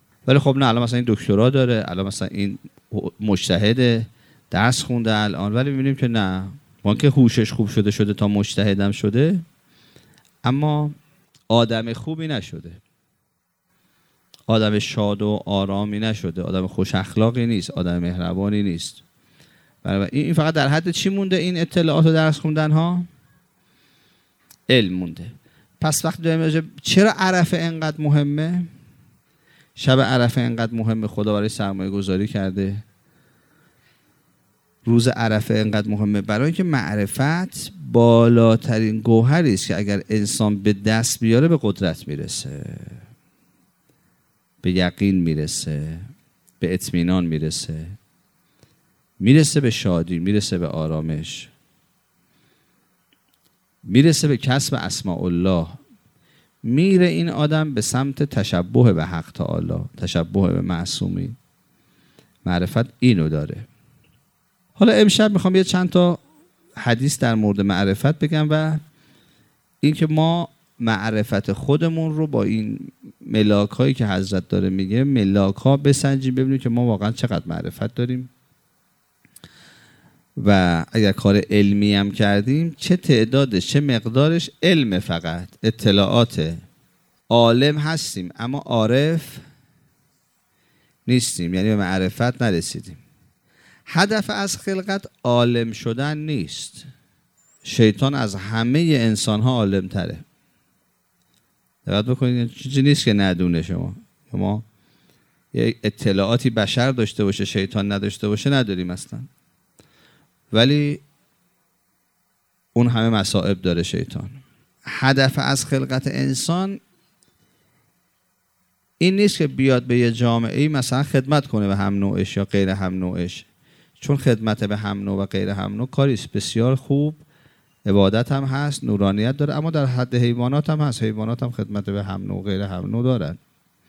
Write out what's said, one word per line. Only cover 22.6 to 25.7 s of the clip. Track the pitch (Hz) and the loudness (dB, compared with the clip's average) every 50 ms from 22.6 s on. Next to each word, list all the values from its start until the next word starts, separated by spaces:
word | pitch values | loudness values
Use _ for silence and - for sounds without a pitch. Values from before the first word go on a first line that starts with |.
| 156 156 151 | 0 2 2
ها؟ | 156 165 170 180 180 175 - - _ _ _ _ _ _ _ _ _ _ _ _ _ _ _ _ _ _ _ _ _ _ _ _ _ _ _ - _ _ - | 2 2 0 -2 -4 -4 -6 -12 _ _ _ _ _ _ _ _ _ _ _ _ _ _ _ _ _ _ _ _ _ _ _ _ _ _ _ -20 _ _ 2
علم | 131 127 110 92 90 | 2 4 4 2 -2
مونده. | 92 92 85 80 - 85 107 - - _ _ _ _ _ _ | -4 -6 -6 -8 -12 -16 -18 -18 -20 _ _ _ _ _ _